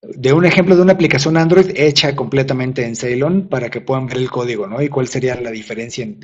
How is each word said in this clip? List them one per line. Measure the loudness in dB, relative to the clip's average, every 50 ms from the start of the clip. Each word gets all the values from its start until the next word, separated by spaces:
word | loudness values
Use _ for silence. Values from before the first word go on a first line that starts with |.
de | -16 -16 -14 -2 2 4
un | 4 6 4
ejemplo | 4 4 4 4 6 6
de | 6
una | 6 6 6
aplicación | 4 4 2 2 2 2 2 2
Android | 2 4 4 6 4 4 4 2
hecha | 2 2 2 2 2 0 -2 -2
completamente | -4 -6 -2 0 -2 0 0 -2 -2 -2 -4 -4 -4 -4
en | -4 -6
Ceylon | -6 -4 -4 -2 -2 0 0 0 0 -2 -2
para | -4 -4 -4 -4
que | -8 -10
puedan | -4 -4 -4 -4 -4
ver | -6 -4
el | -4 -4 -4
código, | -4 -6 -4 -4 -4 -6 -6
¿no? | -6 -4 -4
Y | -4 -4
cuál | -2 -4 -4 -4
sería | -4 -4 -4 -4 -4 -4
la | -8 -8
diferencia | -10 -10 -12 -12 -10 -10 -10 -10 -10 -10
en, | -10 -10 -12 -14